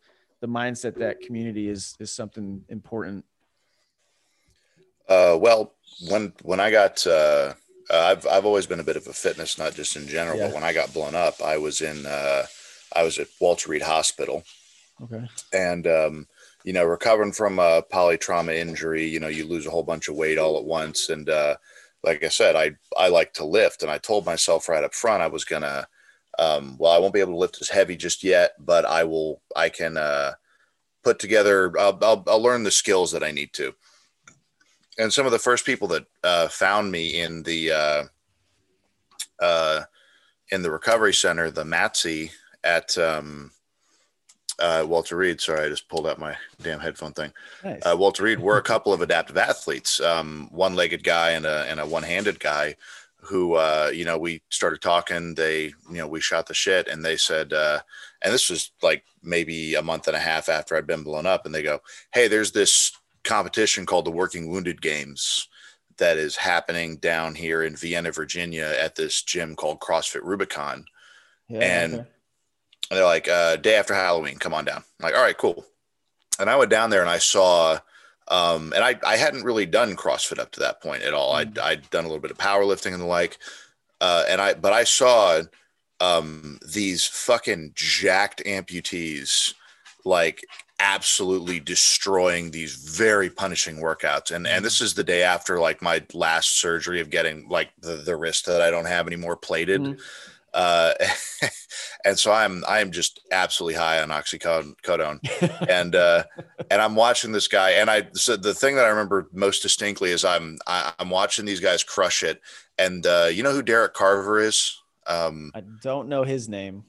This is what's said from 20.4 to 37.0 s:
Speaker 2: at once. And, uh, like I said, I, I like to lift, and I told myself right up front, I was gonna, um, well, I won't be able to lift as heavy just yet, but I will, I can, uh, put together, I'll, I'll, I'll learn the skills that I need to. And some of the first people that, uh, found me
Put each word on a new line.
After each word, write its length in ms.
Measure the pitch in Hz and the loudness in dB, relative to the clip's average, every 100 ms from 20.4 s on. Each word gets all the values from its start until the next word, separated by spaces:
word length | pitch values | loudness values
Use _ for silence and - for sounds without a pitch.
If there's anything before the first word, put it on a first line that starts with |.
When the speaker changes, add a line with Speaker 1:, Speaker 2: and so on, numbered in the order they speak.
| 78 76 | 2 0
Speaker 2:
at 60 | |
once. 440 | 71 80 78 78 - | -2 -4 -4 -4 -4
And, 200 | 78 76 | -4 -2
uh, 280 | 76 73 73 _ - _ _ | 0 0 -2 _ -20 _ _
like 220 | 82 76 | -4 -2
I 40 | 80 | 0
said, 280 | - 104 78 | 2 4 4
I, 160 | 78 73 - - | 0 -4 -8 0
I 120 | 92 | 4
like 240 | 85 82 | 4 2
to 100 | - | -4
lift, 380 | 76 98 95 - | 0 2 2 0
and 80 | 78 | -6
I 80 | 76 | -6
told 280 | - 104 87 | -2 -2 -2
myself 420 | 82 - - - | -2 0 0 0
right 140 | 78 | -2
up 100 | 71 | -2
front, 280 | - 113 101 | -2 0 2
I 40 | 80 | 0
was 160 | 78 | -4
gonna, 420 | - 78 73 69 69 _ _ _ _ - | -6 -6 -4 -6 -10 _ _ _ _ 0
um, 380 | 80 76 69 65 | 2 2 -4 2
well, 140 | 82 | 6
I 60 | 85 | 6
won't 160 | 98 | 6
be 60 | 98 | 2
able 120 | 92 | 0
to 60 | 85 | 0
lift 200 | 90 - | -2 -2
as 80 | - | -2
heavy 280 | 98 90 82 | 2 0 0
just 260 | 87 - | -6 -2
yet, 280 | 95 90 87 - | 2 4 4 0
but 260 | 73 85 | 2 2
I 200 | - 82 | 4 2
will, 360 | 82 80 78 73 - | 0 -2 -4 -6 -8
I 140 | - 82 | -2 -2
can, 280 | - 82 80 | -2 -4 -2
uh, 360 | 76 71 69 - _ _ _ _ _ _ | -2 -2 -2 -6 _ _ _ _ _ _
put 140 | 123 113 | 0 0
together, 540 | 98 107 101 98 90 82 | 2 4 6 6 4 4
I'll, 200 | 101 92 | 2 4
I'll, 220 | 104 110 87 | 4 4 4
I'll 160 | 110 | 4
learn 200 | 120 120 | 4 2
the 60 | 104 | 2
skills 420 | - - 95 85 | 0 4 2 2
that 100 | 82 | -2
I 60 | 78 | -4
need 200 | 73 73 | -6 -8
to. 200 | - 67 - _ _ _ _ _ _ _ _ _ _ _ - | -8 -8 -10 _ _ _ _ _ _ _ _ _ _ _ -4
And 140 | 110 | 0
some 140 | 143 135 | 2 2
of 60 | |
the 60 | 117 | 2
first 280 | 123 120 - | 2 2 0
people 220 | 123 101 | -2 -2
that, 180 | 80 - _ | -4 -4 _
uh, 240 | 90 85 80 | 0 2 0
found 420 | - 95 104 101 | 0 0 2 -2
me 280 | 85 | -4